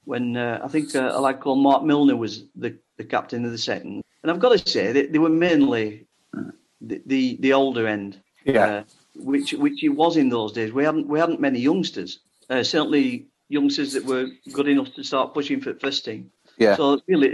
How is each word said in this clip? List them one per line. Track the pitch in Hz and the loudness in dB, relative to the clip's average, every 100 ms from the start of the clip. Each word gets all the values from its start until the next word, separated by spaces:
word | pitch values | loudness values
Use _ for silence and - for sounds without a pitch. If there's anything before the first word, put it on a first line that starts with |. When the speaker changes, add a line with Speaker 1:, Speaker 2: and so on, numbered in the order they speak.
Speaker 1:
when, | - 120 120 120 | -8 -4 -4 -2
uh, | 120 117 | -4 -4
I | 135 | -4
think, | 156 143 | -4 -2
uh, | 139 127 | -2 0
a | - | 0
lad | 135 131 | 0 -2
called | 143 135 | 0 2
Mark | 139 135 | 4 4
Milner | 156 147 143 | 4 4 4
was | 120 110 101 - | 4 -2 -8 -16
the, | - 120 - _ - | -10 -10 -10 _ -16
the | |
captain | 110 113 - 120 120 | -4 -4 -4 -6 -6
of | |
the | 117 | -6
second. | 127 101 - 101 - _ | -6 -6 -6 -12 -12 _
And | 151 | -4
I've | 175 | 2
gotta | 247 214 | 4 4
say | - 117 98 | 2 0 2
that | 131 143 | 2 2
they | 156 | 2
were | 165 | 4
mainly | 160 180 156 139 117 107 110 - _ _ - - - _ _ | 4 4 4 4 2 -2 -8 -20 _ _ -12 -12 -14 _ _
the, | 113 101 - | -12 -10 -4
the, | 135 127 - | 0 0 0
the | 135 | 2
older | 135 135 120 110 | 2 2 0 -2
end, | 104 101 - _ _ | -2 -6 -12 _ _
Speaker 2:
Yeah. | 139 120 101 | 0 2 2
Speaker 1:
uh, | 104 104 _ _ - | 0 -8 _ _ -14
which, | 127 143 139 | -2 -2 -2
which | 147 143 143 | 0 -2 0
it | 156 | -2
was | 143 165 160 | 2 2 4
in | 131 | 2
those | 120 107 | 0 -2
days. | 107 110 | -4 -4
We | 123 | 0
hadn't, | 147 156 139 | 0 0 -2
we | 151 | 0
hadn't | 165 165 | 0 0
many | 139 127 | 0 2
youngsters, | 131 185 170 110 87 - _ _ - | 0 0 -2 -6 -12 -14 _ _ -4
uh, | 127 | -2
certainly | 113 165 143 143 131 120 - _ - | 0 0 0 2 0 -2 -12 _ -6
youngsters | 143 143 156 139 | 0 0 0 -4
that | 131 | -4
were | 127 127 131 - - | -4 -4 -4 -10 -12
good | 135 143 | -4 2
enough | 139 127 | 2 0
to | - | -10
start | 135 139 - | -6 -2 -2
pushing | 151 147 139 | -4 -4 -4
for | 123 | -6
the | - | -6
first | 139 139 | -6 -6
team. | - 110 190 _ _ - | -8 -12 -14 _ _ 0
Speaker 2:
Yeah. | 110 98 | 2 4
Speaker 1:
So | 143 139 - | 2 2 2
really, | 185 139 | 2 4